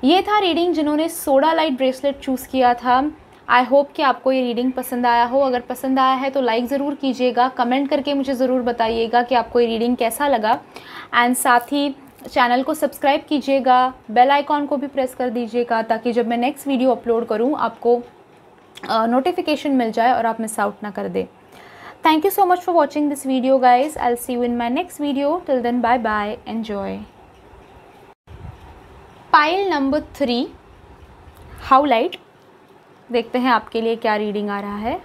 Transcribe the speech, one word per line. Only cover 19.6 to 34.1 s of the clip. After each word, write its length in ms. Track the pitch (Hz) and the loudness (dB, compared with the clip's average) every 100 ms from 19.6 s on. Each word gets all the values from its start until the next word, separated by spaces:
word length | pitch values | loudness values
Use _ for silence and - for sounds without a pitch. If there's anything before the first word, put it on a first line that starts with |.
| 302 | 0
मिल 220 | 269 226 | 0 0
जाए 200 | 220 233 | 2 2
और 140 | 247 226 | 2 0
आप 140 | 226 | -2
miss 200 | 220 - | -6 -4
out 140 | 208 202 | -4 -4
ना 80 | 208 | -12
कर 180 | 202 196 | -8 -6
दें। 160 | 180 185 - - - - - - - 330 | -6 -6 -10 -20 -20 -20 -20 -20 -2 2
Thank 200 | 320 392 | 2 2
you 120 | 381 | 2
so 100 | 381 | 2
much 140 | 359 | 2
for 100 | 359 339 | 2 2
watching 320 | 285 302 294 | 2 0 -2
this 160 | 285 269 | -2 -2
video, 320 | 262 254 269 | -2 2 4
guys. 380 | 247 247 294 302 | 6 4 2 -2
I'll 220 | 247 240 | -2 -2
see 160 | - 247 | -4 -4
you 80 | |
in 140 | 240 240 | -2 -2
my 100 | 233 262 | -2 -4
next 220 | 359 - | -6 -6
video. 400 | 294 269 285 339 359 | -4 -2 -2 -2 -2
Till 160 | 262 | -2
then, 200 | 240 240 | 0 0
bye 160 | 240 247 | 2 0
bye, 380 | 226 214 208 214 - | 0 -2 -4 -8 -8
enjoy। 440 | 220 220 202 196 190 208 - - - - - - - - - - - _ - - - - - - - - - - | -8 -6 -6 -6 -8 -12 -20 -20 -20 -20 -20 -20 -20 -20 -20 -20 -20 _ -18 -18 -18 -20 -20 -20 -20 -20 -20 2
Pile 360 | 330 302 370 392 | 2 4 0 0
number 320 | 311 269 254 - - | 0 0 -2 -4 -6
three, 240 | 277 240 - - - - - - - - - - - - - | -2 -2 -4 -8 -20 -20 -20 -20 -20 -20 -20 -20 -20 -18 2
how 140 | 269 294 | 2 4
light। 300 | 233 247 - - _ - - _ - _ - - | 0 -2 -6 -20 _ -20 -20 _ -20 _ -20 -6
देखते 260 | 240 226 254 | -6 -4 -2
हैं 120 | 247 | 2
आपके 300 | 226 - 226 | 0 0 -4
लिए 160 | 226 226 | -2 -2
क्या 200 | 233 | -2